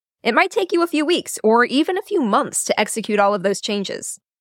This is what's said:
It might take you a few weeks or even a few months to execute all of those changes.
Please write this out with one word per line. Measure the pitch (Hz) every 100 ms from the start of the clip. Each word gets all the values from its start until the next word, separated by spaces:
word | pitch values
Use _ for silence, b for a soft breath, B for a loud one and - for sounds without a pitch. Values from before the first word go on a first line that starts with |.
| _ _
It | 233
might | 269 370
take | - 370
you | 339
a | 339
few | 302 294
weeks | 330 - -
or | 220 233
even | 240 254 330 370
a |
few | - 381
months | 226 233 254 - -
to | -
execute | 214 226 208 208
all | 202
of | 208
those | 190 196
changes. | - 208 185 - - - _ _